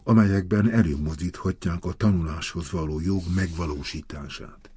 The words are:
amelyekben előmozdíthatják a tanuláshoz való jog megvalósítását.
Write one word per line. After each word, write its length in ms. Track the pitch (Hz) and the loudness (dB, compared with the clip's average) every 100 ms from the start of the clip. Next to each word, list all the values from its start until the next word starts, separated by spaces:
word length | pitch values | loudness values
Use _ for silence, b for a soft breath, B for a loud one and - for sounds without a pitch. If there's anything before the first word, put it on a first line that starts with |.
amelyekben 680 | - 113 101 98 92 104 107 | 4 6 6 4 2 4 4
előmozdíthatják 1120 | 113 90 71 76 76 85 - 95 92 90 85 90 | 4 2 2 -4 -4 -6 -4 -4 -2 -2 -4 -4
a 80 | |
tanuláshoz 800 | 87 110 92 80 80 - 87 78 | 0 2 2 0 -6 -8 -8 -6
való 280 | 90 78 78 | -4 -4 -2
jog 220 | 87 98 85 92 | -2 -2 0 0
megvalósítását. 1400 | 92 82 85 73 71 80 - 76 71 - 64 - - | -2 -4 -6 -6 -8 -10 -10 -12 -12 -14 -16 -20 -20